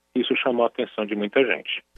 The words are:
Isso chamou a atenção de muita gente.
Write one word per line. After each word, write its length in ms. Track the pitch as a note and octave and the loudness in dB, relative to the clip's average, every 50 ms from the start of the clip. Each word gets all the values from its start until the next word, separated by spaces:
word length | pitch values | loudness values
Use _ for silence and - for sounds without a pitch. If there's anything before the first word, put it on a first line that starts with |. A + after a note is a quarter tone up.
| _ _ - | _ _ -2
Isso 200 | B2+ A#2+ - C3 | -2 0 0 0
chamou 280 | A#2+ - C3+ B2 A#2+ A#2 | 0 0 0 2 2 2
a 40 | A2+ | 0
atenção 360 | - - A#2 G#2 - - G#2+ | 0 -4 -6 -6 -4 -6 -4
de 100 | G2+ G#2+ | -4 -2
muita 300 | G#2 G#2 G2+ - C3+ C3+ | -2 -2 0 2 2 2
gente. 380 | A#2 F#2 D2+ - - - - - _ - | 2 0 -2 -4 -6 -8 -8 -10 _ -20